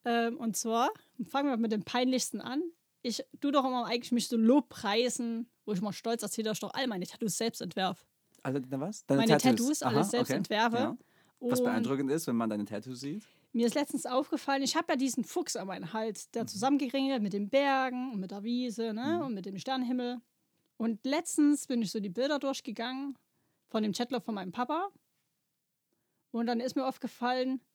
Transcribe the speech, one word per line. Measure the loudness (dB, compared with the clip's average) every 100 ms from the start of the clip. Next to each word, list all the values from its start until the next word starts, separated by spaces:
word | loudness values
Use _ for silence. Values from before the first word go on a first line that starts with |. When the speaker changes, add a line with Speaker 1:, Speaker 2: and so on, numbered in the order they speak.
| 2
Speaker 1:
ähm, | 2 2 -2
und | -4 -2
zwar | 0 2 2 0 _ -12 -4
fangen | 0 0
wir | 2
mit | 0
dem | 0
Peinlichsten | 0 0 2 2 0 -6
an. | -4 -4 -4 _ _ _
Ich | -6 -6 -10 -4
tu | 2
doch | 2 2
immer | 0
eigentlich | 0 -2 2
mich | 0 2
so | 4
lobpreisen, | 8 8 6 -4 0 2 2 0 -4 -4 -8 _ -4
wo |
ich | -2
mal | -2
stolz | -4 -4 -2
erzähle, | -4 -4 -2
dass | -2
ich |
doch | -4
all | -2 -2
meine | -2 -6
Tattoos | -4 -4 0
selbst | -2 -2
entwerf. | -6 -2 -2 -2 _ _ _ _
Speaker 2:
Also, | -2 -2 -2
na | -4
was? | -4 -8
Deine | 2 4
Speaker 1:
Meine | 8 6
Speaker 2:
Tattoos? | 6 4
Speaker 1:
Tattoos, | 2 0
alles | 2 2
Speaker 2:
Aha, |
Speaker 1:
selbst | 2 0 0
Speaker 2:
okay. | 0
Speaker 1:
entwerfe. | 0 2 2 2
Speaker 2:
Ja. | 0 -4 _ _ _ _
Was | 0 2
Speaker 1:
Und |
Speaker 2:
beeindruckend | 2 2 0 0 2
ist, | 0 2
wenn | 0
man | 0
deine | -2
Tattoos | -4 -6 -8 -10
sieht? | -8 -10 -12 _ _
Speaker 1:
Mir | 0 2
ist |
letztens | 2 -2 -4 -2
aufgefallen, | -2 0 -4 0 0
ich | 2 0
hab | 0
ja |
diesen | 0 0 -2
Fuchs | -4 -4 -4 -6
an | -6
meinem | -8 -6
Hals, | -4 -4 -6 -8
der | -6
Speaker 2:
Mhm. | -6
Speaker 1:
zusammengeringelt | 0 2 2 2 0 0 0
mit | -2
den | -2 2
Bergen | 2 4 2 0 -4 -6
und | -6
mit | -6
der | -8
Wiese, | -4 -2 -2 -4 -4
ne, | -2 -2 -2
Speaker 2:
Mhm. | -2
Speaker 1:
und |
mit | -6
dem | -6 -8
Sternenhimmel. | -4 -2 0 0 -2 -6 _ _ _ _ _ _
Und | -2 -2
letztens | -2 -2 0 4 6 4 2
bin | 0
ich | 0
so | -2
die | -4
Bilder | -2 0 0
durchgegangen | -2 -4 -8 -6 -6 -6 -8 -10 _ _ _ _ _
von | -2
dem | 0
Chatlauf | 0 -2 -2
von | -4 -6
meinem | -6
Papa. | -6 -2 -2 -4 _ _ _ _ _ _ _ _ _ _ _ _ _ _
Und | -2 0
dann | 0
ist | 0 0
mir | 0
aufgefallen | -2 -8 -2 -2 0 0 -2 _